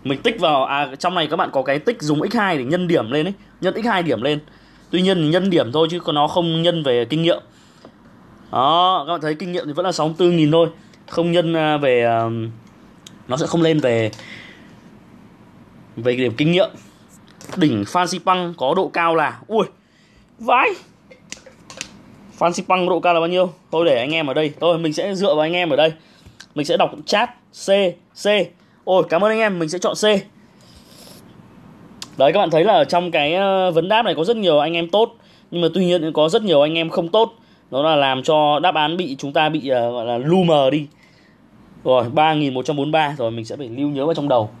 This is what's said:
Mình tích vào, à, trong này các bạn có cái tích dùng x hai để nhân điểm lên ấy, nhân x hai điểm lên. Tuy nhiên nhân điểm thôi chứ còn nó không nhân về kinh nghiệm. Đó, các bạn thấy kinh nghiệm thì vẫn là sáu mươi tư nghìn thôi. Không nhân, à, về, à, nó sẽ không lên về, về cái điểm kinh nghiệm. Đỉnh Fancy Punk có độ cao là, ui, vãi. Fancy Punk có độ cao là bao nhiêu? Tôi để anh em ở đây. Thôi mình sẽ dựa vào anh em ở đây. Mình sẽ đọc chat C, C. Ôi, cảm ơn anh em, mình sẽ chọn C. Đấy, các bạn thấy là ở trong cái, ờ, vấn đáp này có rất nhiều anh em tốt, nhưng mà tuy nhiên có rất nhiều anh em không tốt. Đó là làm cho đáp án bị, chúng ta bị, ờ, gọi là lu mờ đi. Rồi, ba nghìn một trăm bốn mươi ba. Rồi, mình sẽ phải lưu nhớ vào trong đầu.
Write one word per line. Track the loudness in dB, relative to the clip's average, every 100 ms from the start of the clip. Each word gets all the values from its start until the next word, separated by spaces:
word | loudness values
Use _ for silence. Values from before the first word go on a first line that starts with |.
Mình | -4 -2
tích | -2 0
vào, | 0 2 0
à, | -2 -4 -4
trong | -4 -2
này | -2
các | -2
bạn | -2
có | -2
cái | -2 -2
tích | -2 -4
dùng | -2 -2 0
x | 0
hai | 0 -2
để |
nhân | -2 -2 0
điểm | 0 0
lên | -2 -2
ấy, | -6 -16 -6
nhân | -4 -2
x | -2
hai | 0
điểm | 0 -2
lên. | -2 -4 -6 -20 -20 -20 -6
Tuy | -2
nhiên | 2 2 2
nhân | 2 2
điểm | 0 0
thôi | 0 0
chứ | -2
còn | -4 0
nó | 0
không | 0 -2 0
nhân | 0 0
về | 0 0 0
kinh | -2
nghiệm. | 0 -2 -6 _ -20 -20 -20 -20 -20 -20 -20 -20 -8
Đó, | -2 2 2 2 0 -2
các |
bạn | -6
thấy | -4 -6
kinh | -6
nghiệm | -6 -6
thì |
vẫn | -4 -4
là |
sáu | -2 -4
mươi | 0
tư | 2
nghìn | 4 4
thôi. | 4 2 -2 -20 -20 -8
Không | -4 0
nhân, | 0 0
à, | 0 0 0
về, | 2 2
à, | 2 2 -2 -4 -8 -12 -20 -20 -20 -20 -20 -20 -8
nó | -4
sẽ | -2
không | 0
lên | 2 2
về, | 2 0 0 -4 -20 -20 -20 -20 -20 -20 -20 -20 -20 -20 -20 -20 -20 -20 -20 -20 -20 -4
về | -2 0
cái |
điểm | 0 0
kinh | 2
nghiệm. | 2 0 -4 -20 -20 -20 -20 -20 -20 -14 0
Đỉnh | 2 2
Fancy | -2 0 -2 -2
Punk | 0 0 0 -4
có | -2 0
độ | 0
cao | 0 0 2
là, | 0 -4 -6
ui, | -2 -2 _ _ _ _ _ _ _
vãi. | 0 2 2 -2 -12 _ _ -20 _ -20 -20 -20 -20 -18 -18 -18 -20 -20 -20 -4
Fancy | -2 -2 0
Punk | 0 2
có |
độ | 0
cao | 2
là | 2
bao | 0
nhiêu? | 0 -2 -4 _
Tôi | -2 2
để | 2
anh | 0
em | -2 -2
ở |
đây. | -2 -2 -2
Thôi | 0 0
mình | -2
sẽ | -4 -6 -2
dựa | 0 0
vào | 0
anh |
em | 0 0
ở | 2
đây. | 2 0 _ _ -20 _ -14 -8
Mình | -2
sẽ | 0
đọc | 0 -2 -4
chat | -2 -2 -6 _
C, | -14 0 2 2 -2 _ -6
C. | 0 0 0 _ _ _
Ôi, | 0 0 2
cảm | 2
ơn | 2
anh | 2
em, | 0 -2
mình | -4
sẽ | -4
chọn | -4 0
C. | 2 0 -2 -20 _ _ -20 -20 -20 -20 -20 -20 -20 -20 -20 -20 -20 -20 -20 -20 -20 2
Đấy, | 2
các | 4
bạn | 2
thấy | 2
là | 4
ở | 4
trong | 4 0 0
cái, | 0 0
ờ, | 0 0 0 2
vấn | 0 2
đáp | 0 0
này | -2
có |
rất | -2 0
nhiều | 4 2
anh | 2
em | -2 -2
tốt, | 0 0 -2 _ -20 _
nhưng | -2
mà | -2
tuy | 0 2
nhiên | 2 0
có | 0 2
rất | 2
nhiều | 2 2
anh | 2 0
em | -2
không | -4 -2
tốt. | 0 0 -2 _ _ _
Đó | -2
là | 0 2
làm | 2 0
cho | 0 2 2 2
đáp | 0 0
án | -2 -2
bị, | -6 -8
chúng | -4
ta | 0 0
bị, | 0 -2
ờ, | 0 0
gọi | -4 -4
là | -4
lu | 0 2
mờ | 4 4 4
đi. | 0 -6 _ _ _ _ _ _ -20 -20 -10
Rồi, | 0 2 2
ba | 2 2
nghìn | 2 -2
một | -4 -4
trăm | -4
bốn | 0
mươi |
ba. | 0 0 -2
Rồi, | -6
mình | -6 -10
sẽ | -12
phải | -12
lưu | -6 -4
nhớ | -2 -2
vào |
trong | -2 0
đầu. | 0 0 -6